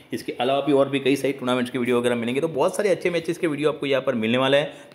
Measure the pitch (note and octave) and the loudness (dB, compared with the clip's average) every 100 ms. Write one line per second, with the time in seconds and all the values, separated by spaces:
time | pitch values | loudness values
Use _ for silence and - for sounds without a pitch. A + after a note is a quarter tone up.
0 | - A2+ - - B2+ C#3 C#3 C3+ C3+ C#3 | -10 -8 -8 -4 0 0 2 2 2 2
1 | B2+ C#3 C3+ C#3 B2+ B2+ B2 C3 A#2+ A#2+ | 0 0 0 -2 -2 -2 -2 -2 0 2
2 | A#2+ A#2+ A2+ C3+ D#3+ C3+ F3 F#3+ G3+ E3+ | 2 0 -2 -2 -2 0 0 0 0 2
3 | F3+ E3+ E3 E3 E3+ C#3+ D3+ C#3+ C#3+ C3 | 0 -2 -4 -2 -2 0 -2 -2 0 0
4 | C3+ B2 A2 B2+ C3 C#3 D3+ - - | 0 0 2 2 4 2 2 -8 -10